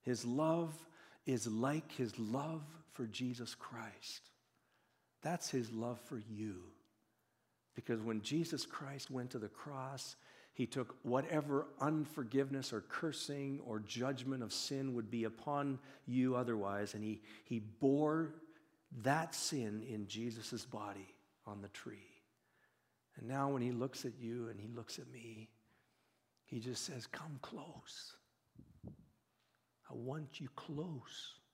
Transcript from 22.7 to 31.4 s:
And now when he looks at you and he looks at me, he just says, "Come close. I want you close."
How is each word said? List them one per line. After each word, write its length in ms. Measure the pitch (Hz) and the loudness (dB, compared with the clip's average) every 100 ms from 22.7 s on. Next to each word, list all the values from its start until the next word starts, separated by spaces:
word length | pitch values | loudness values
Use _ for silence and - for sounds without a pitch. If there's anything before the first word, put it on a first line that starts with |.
| _ _ _ _ - | _ _ _ _ -10
And 100 | 113 | -2
now 220 | 135 139 | 2 4
when 120 | 139 | 4
he 100 | 120 | 2
looks 340 | 120 131 - 131 | 2 0 -2 -6
at 80 | 110 | -4
you 280 | 117 120 113 | -4 -4 -4
and 100 | 104 | -6
he 80 | 104 | -8
looks 300 | 120 113 - | -8 -8 -10
at 120 | 123 | -10
me, 380 | 123 113 110 110 _ _ _ _ _ _ _ _ _ _ | -12 -12 -12 -14 _ _ _ _ _ _ _ _ _ _
he 140 | 120 | -4
just 260 | 117 120 - | -2 -2 -2
says, 220 | 135 - | -4 -6
"Come 320 | - 156 139 | -8 -6 -8
close. 720 | - 220 165 - - - - - _ _ _ - - - - | -8 -8 -10 -12 -12 -12 -12 -16 _ _ _ -20 -20 -14 -12
I 1080 | - - _ _ _ _ _ _ _ - | -12 -18 _ _ _ _ _ _ _ -10
want 460 | 101 120 151 147 - | -6 -2 -2 -4 -8
you 80 | 135 - | -8 -8
close." 800 | - 143 175 143 - - - - | -6 -4 -2 -6 -8 -10 -10 -14